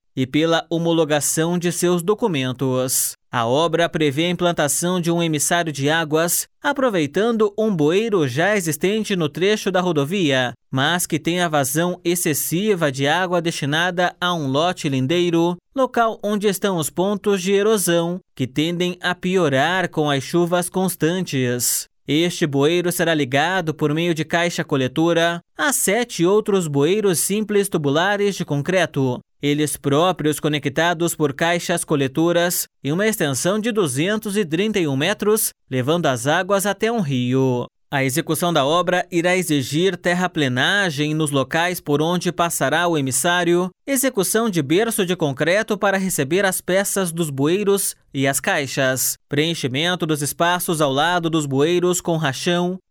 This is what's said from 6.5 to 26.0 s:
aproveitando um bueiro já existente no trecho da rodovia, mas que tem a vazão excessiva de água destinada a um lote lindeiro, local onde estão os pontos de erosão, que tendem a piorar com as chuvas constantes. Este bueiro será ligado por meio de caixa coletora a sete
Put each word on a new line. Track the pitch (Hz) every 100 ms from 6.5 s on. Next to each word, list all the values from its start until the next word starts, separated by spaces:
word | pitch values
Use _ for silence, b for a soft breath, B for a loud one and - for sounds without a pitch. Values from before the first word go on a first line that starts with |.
| _
aproveitando | 294 285 254 180 143 180 226 233 208 -
um | 220 175
bueiro | 147 185 226 202 139
já | 123 185 208
existente | 165 143 180 220 208 190
no | 151
trecho | 151 190 214 202
da | 185
rodovia, | 180 151 139 202 156 131 123 120 _
mas | 131 147 175 -
que | 160
tem | 160 175
a | 175
vazão | 151 131 147 175 180
excessiva | 170 175 170 143 - 165 214 185 151
de | 131 139
água | 165 185 175
destinada | 165 - 139 156 180 175 180 -
a | 180
um | 170 139
lote | 135 175 175 156
lindeiro, | 135 131 175 175 165 170 175 _ 269
local | 254 240 226 -
onde | 208 208 208
estão | 185 208 175
os | 147
pontos | - 190 208 208 196
de | 180
erosão, | 196 208 220 175 170 170 185 -
que | - 127
tendem | 151 160 175 180 180
a | 175
piorar | 180 180 185 156 131 156 185 175
com | - 147
as | 139
chuvas | - 170 170 180 175
constantes. | 185 185 - 160 170 175 135 123 123 - - - _ -
Este | 147 175 170 175
bueiro | 135 143 175 175
será | 170 170
ligado | 160 135 139 160 190 160 -
por | 151
meio | 156 175 160
de | 156
caixa | 170 175 175
coletora | 160 143 127 135 165 165 170 170 - -
a | 294
sete | 254 - 214